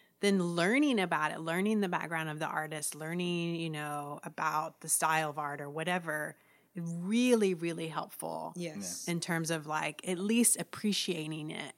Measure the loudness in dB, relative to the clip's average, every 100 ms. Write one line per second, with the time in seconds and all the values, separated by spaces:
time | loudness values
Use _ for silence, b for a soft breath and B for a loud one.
0 | b b 4 4 4 2 4 6 4 4
1 | 2 2 0 -2 -2 2 2 2 2 0
2 | -2 -2 -2 -2 -2 -2 -2 -4 -6 -6
3 | -4 -2 0 0 -2 -2 -4 -4 -4 -4
4 | -6 -8 -8 -2 0 0 -2 -6 -2 2
5 | 4 4 2 -2 -4 -4 -6 -2 0 0
6 | 0 -2 -4 -8 b b b -8 -6 -4
7 | 2 4 6 6 6 2 -2 -4 -4 -4
8 | -6 -8 -6 -6 -6 -6 -8 -6 -8 -6
9 | -4 -2 0 -2 0 -2 -2 -2 -4 -4
10 | -4 -2 2 4 4 2 -2 -4 -2 0
11 | -2 -2 -4 -6 -8 -8 -10